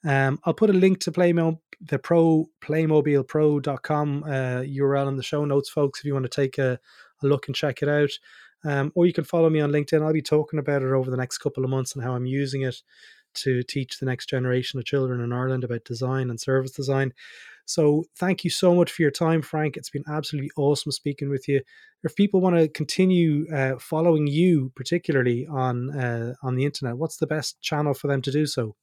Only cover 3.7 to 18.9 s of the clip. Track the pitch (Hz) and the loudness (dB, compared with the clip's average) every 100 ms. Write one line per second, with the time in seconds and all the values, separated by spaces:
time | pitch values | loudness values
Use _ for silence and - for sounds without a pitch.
3.7 | 135 - 151 147 143 151 135 127 127 135 | -6 -2 0 0 -2 -4 -4 -2 -4 -4
4.7 | 139 139 139 139 135 - 147 147 139 - | 0 0 2 0 -4 -4 -2 0 0 0
5.7 | - 143 - 147 139 127 - 135 - 131 | 0 0 -2 -4 -4 -2 -2 -2 0 -2
6.7 | 123 _ - - _ 143 143 - 131 147 | -2 _ -20 -20 _ 0 0 -2 -4 -4
7.7 | 120 143 147 147 - _ - - _ 151 | -2 0 2 0 -2 _ -20 -20 _ -4
8.7 | 139 143 175 175 - 147 170 165 156 147 | -2 -2 2 2 2 -2 2 4 2 2
9.7 | 147 143 160 151 156 - 151 151 156 139 | 0 2 0 2 -2 2 0 0 -4 -2
10.7 | 143 131 135 131 127 127 - 143 - 131 | -2 0 0 0 -4 -4 -4 -6 -4 -2
11.7 | 135 127 135 120 123 127 135 139 135 131 | -2 -4 -6 -6 -4 -2 -2 -4 -4 -4
12.7 | - _ _ - - _ - 139 123 123 | -6 _ _ -20 -20 _ -6 -2 -2 -2
13.7 | 143 127 - 131 127 - 135 127 127 123 | -6 -6 -6 -6 -6 -4 -4 0 -2 -2
14.7 | 131 117 139 131 123 120 123 127 131 123 | -8 -2 -2 0 -2 -4 -2 -2 -2 -4
15.7 | 117 - 117 127 135 127 117 - 131 131 | -8 -8 -6 -2 -2 -4 -6 0 0 0
16.7 | - 135 135 135 - - - - - - | -6 -2 0 0 -4 -20 -20 -20 -20 -6
17.7 | - 151 151 - - 180 185 170 - 185 | 2 4 2 -2 -4 -2 -2 -2 2 4
18.7 | 175 170 | 6 2